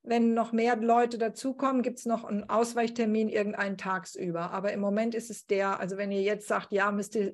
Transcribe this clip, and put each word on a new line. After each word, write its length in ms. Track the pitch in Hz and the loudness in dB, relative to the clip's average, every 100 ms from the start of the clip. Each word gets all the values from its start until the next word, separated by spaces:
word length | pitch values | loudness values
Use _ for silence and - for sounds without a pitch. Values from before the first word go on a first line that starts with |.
| - | -2
wenn 280 | 233 233 | 2 4
noch 180 | 233 226 | 4 2
mehr 240 | 226 233 226 | 2 2 2
Leute 400 | 233 233 240 233 | 4 4 4 0
dazukommen, 640 | 226 - 269 262 269 262 | -4 -2 -4 -2 0 2
gibt's 240 | 240 - | 0 -2
noch 200 | 233 226 | -2 -4
einen 260 | - 202 - | -2 -6 0
Ausweichtermin, 800 | 214 233 240 233 233 220 220 220 | 2 2 0 -2 0 2 2 2
irgendeinen 480 | 214 208 208 202 190 | 0 0 -2 -4 -4
tagsüber. 720 | 190 185 175 - 180 170 175 | -4 -4 -6 -8 -4 -4 -4
Aber 200 | 190 202 | -4 -2
im 100 | 202 | -2
Moment 340 | 202 208 233 | 0 0 0
ist 160 | 226 226 | -2 -6
es 160 | 208 - | -10 -2
der, 340 | 196 196 190 | 0 0 0
also 160 | 180 196 | -4 -4
wenn 160 | 202 | -2
ihr 80 | 196 | 0
jetzt 260 | 196 208 - | 0 -2 -2
sagt, 260 | 202 - | -2 0
„Ja“, 200 | 196 202 | 0 2
müsst 220 | 202 202 | 0 -2
ihr 180 | 226 196 | -2 -2